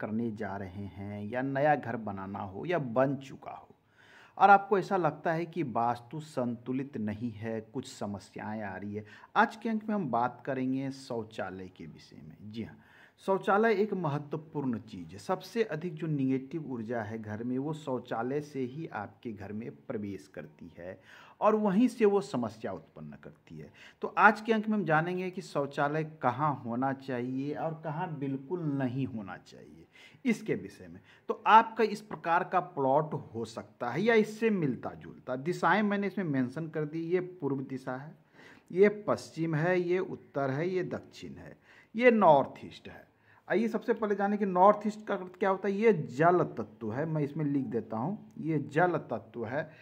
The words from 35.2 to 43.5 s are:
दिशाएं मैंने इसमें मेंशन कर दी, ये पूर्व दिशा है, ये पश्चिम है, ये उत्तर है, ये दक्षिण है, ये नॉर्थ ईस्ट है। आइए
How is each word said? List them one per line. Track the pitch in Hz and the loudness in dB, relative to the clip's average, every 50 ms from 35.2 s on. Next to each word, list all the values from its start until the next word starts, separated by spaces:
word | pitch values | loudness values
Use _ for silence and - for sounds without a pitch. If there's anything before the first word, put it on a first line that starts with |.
| - - 127 131 | -8 -6 -6 -4
दिशाएं | 135 165 175 160 185 170 175 208 220 | -2 -2 -2 2 4 4 6 6 4
मैंने | 202 202 196 202 196 | 2 2 0 0 -2
इसमें | 185 - 190 | -2 -2 -2
मेंशन | 160 139 135 127 120 123 160 160 160 | 0 2 2 0 0 -2 -6 -8 -6
कर | 156 160 156 | -4 -4 -4
दी, | 147 156 165 165 | -4 -4 -6 -2
ये | 165 175 185 | 0 0 0
पूर्व | 180 180 - - - 139 139 135 135 | 0 -2 -6 -4 -4 -2 -2 -2 -4
दिशा | - 135 123 - - 127 | -6 -8 -8 -6 -6 -8
है, | 131 139 156 - - _ _ _ - - - - - _ - | -8 -8 -12 -18 -20 _ _ _ -20 -20 -20 -20 -20 _ -2
ये | - 175 196 208 208 208 - - | 4 6 6 6 6 2 0 0
पश्चिम | 123 107 - - - 160 160 165 160 | 0 0 -2 -6 -6 -4 -2 0 0
है, | 147 156 175 185 185 | 2 2 2 2 2
ये | 175 175 180 185 | 2 2 2 0
उत्तर | - - - 113 - - - 143 139 135 | 0 -2 -6 -10 -12 -8 -4 -2 0 0
है, | 131 139 165 185 | 0 0 -2 -2
ये | 185 180 170 | -2 -2 -2
दक्षिण | 139 120 101 - - - - - - - | -4 -6 -8 -10 -12 -18 -16 -14 -14 -14
है, | 90 85 - - - _ - - - - _ - | -14 -16 -16 -18 -20 _ -20 -20 -20 -20 _ 0
ये | 214 240 254 | 6 8 8
नॉर्थ | 233 220 196 170 151 139 127 - - - - | 8 10 10 10 10 10 8 4 -2 -12 -16
ईस्ट | 87 80 - - - | -16 -16 -16 -18 -18
है। | - - - _ _ _ _ _ - _ _ | -18 -20 -20 _ _ _ _ _ -20 _ _
आइए | - | 0